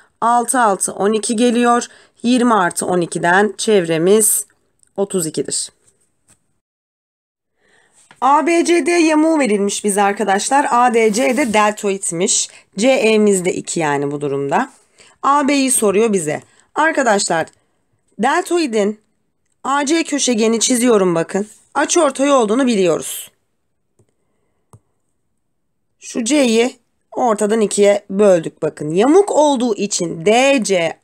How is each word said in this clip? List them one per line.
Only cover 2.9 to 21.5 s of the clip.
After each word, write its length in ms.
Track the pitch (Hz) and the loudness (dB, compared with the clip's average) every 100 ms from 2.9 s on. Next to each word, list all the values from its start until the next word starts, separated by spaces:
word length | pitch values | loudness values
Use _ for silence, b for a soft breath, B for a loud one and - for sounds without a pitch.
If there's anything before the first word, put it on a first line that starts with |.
| 180 | -2
ikiden 540 | 165 175 170 185 208 - | -2 -2 0 2 2 -2
çevremiz 880 | - 208 165 160 175 214 214 - - _ _ _ _ - | 0 2 2 0 2 2 2 -2 -8 _ _ _ _ -8
otuz 300 | 196 190 160 | -4 -4 -4
ikidir. 440 | - 135 - - _ _ _ _ _ _ _ _ _ _ _ _ _ _ _ _ _ _ _ b b b b b _ | -6 -6 -8 -10 _ _ _ _ _ _ _ _ _ _ _ _ _ _ _ _ _ _ _ b b b b b _
A 260 | 254 294 302 | 2 2 2
B 180 | 339 | 2
C 220 | 302 339 277 | 2 2 2
D 40 | |
yamuğu 480 | 349 320 302 311 320 | 2 2 4 2 2
verilmiş 460 | 254 208 202 - | 2 0 -2 -2
bize 180 | 208 196 | -2 0
arkadaşlar. 640 | 202 208 202 196 - 277 277 | 0 0 -2 -2 0 0 2
A 240 | 240 247 | 2 2
D 180 | 226 220 | 2 0
C 240 | 202 269 247 | 0 0 0
de 160 | 277 | 0
deltoidmiş. 960 | 214 214 214 208 196 - 165 190 - - B B - | 2 0 -2 -6 -6 -6 -4 -2 -2 -4 B B -2
C 100 | 254 | 0
E'miz 560 | 262 220 220 208 196 | 2 2 2 2 2
de 100 | 180 | -2
iki 260 | 190 - 175 | -6 -6 -4
yani 300 | 151 139 143 | -2 -2 -4
bu 100 | 143 | -6
durumda. 500 | 143 139 143 175 262 b b b b b | -6 -6 -2 -2 -4 b b b b b
A 260 | 262 285 285 | -2 0 0
B'yi 220 | 285 262 | 0 0
soruyor 420 | - 208 190 226 | 0 0 2 0
bize. 300 | 196 151 135 b b b | 0 -4 -8 b b b
Arkadaşlar 720 | - 311 302 247 202 - 165 151 _ _ _ _ _ _ - | -2 -2 0 0 0 0 -4 -4 _ _ _ _ _ _ -4
deltoidin 840 | 240 320 359 349 302 220 202 214 _ _ _ _ _ _ | -2 -2 -2 -2 -2 -2 -2 -4 _ _ _ _ _ _
A 220 | 247 285 277 | -4 -4 0
C 180 | 330 | -2
köşegeni 560 | 320 285 - 226 220 226 | -2 -4 -2 0 0 0
çiziyorum 540 | 208 247 247 214 185 | 0 0 2 2 2
bakın. 320 | 165 160 190 214 | 0 -2 -6 -6